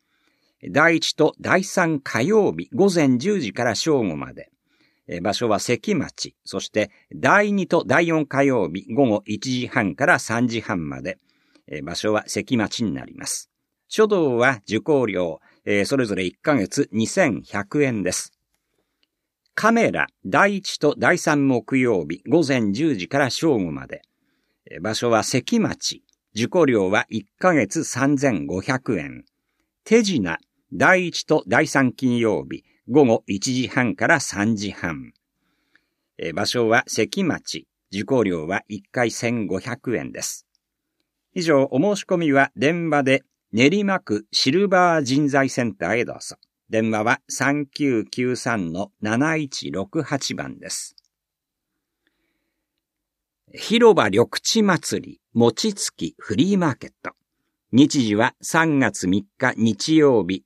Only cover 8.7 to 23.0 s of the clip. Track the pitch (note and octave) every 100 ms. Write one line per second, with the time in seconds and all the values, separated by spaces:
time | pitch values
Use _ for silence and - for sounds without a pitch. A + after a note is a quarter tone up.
8.7 | F2+ C3+ A#2 C3 G2+ - G#2+ C3 B2+ A#2+
9.7 | B2+ G2 - D3 D3+ - A2+ A#2+ A2+ G#2+
10.7 | G2 D2+ C2 D2 - _ _ _ _ -
11.7 | D2 C#2+ - G#2+ G#2+ - G#2+ G2 B2 G2
12.7 | - A2 C2+ B1 - - - - _ _
13.7 | _ _ - G#3+ G3+ D3+ A#2+ B2+ A#2+ -
14.7 | G#2+ C3 C#3+ A#2 F#2 F2 D2+ _ _ -
15.7 | G2+ F#2+ C#3 A#2 F#2+ F#2 - - C#3+ F#2
16.7 | - - G#2+ A2 - E3 F#2+ - G2+ G2+
17.7 | D3+ C#3 A2 F2+ - - _ _ _ _
18.7 | _ _ _ _ _ _ _ _ - G#3+
19.7 | A#3 E3 E2 C#2+ _ F#2+ C#3+ G3+ G3 -
20.7 | - D3 B2 A#2+ E3+ - D3 C#3 B2 A2
21.7 | C3 B2 G2 D2+ F2 - D#3 C#3 C3 G#2
22.7 | G2+ D#3+ A2